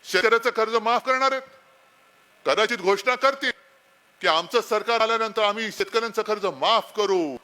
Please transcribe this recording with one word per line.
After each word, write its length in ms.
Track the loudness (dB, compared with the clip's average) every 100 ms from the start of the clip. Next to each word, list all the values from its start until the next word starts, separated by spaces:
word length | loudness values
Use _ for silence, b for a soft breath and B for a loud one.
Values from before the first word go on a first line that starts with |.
शेतकऱ्याचं 460 | 0 2 4 2 0
कर्ज 240 | 0 0
माफ 320 | 0 0 0 0
करणार 260 | 0 2
आहेत, 100 | 0 -8 -20 _ _ _ _ _ _ _ _ -2
कदाचित 320 | 0 0 0
घोषणा 360 | 0 0 0
करतील 360 | 2 0 0 -6 -6 _ _ _ _ _ _
की 60 | 0
आमचं 340 | 0 2 -2
सरकार 400 | 0 -2 0 0
आल्यानंतर 420 | 2 0 -2 0
आम्ही 300 | 0 0 -6
शेतकऱ्यांचं 500 | -4 -2 -2 -2 -4
कर्ज 240 | -2 -2 -4
माफ 460 | -2 2 2 0 -4
करू. 400 | 0 0 0 -6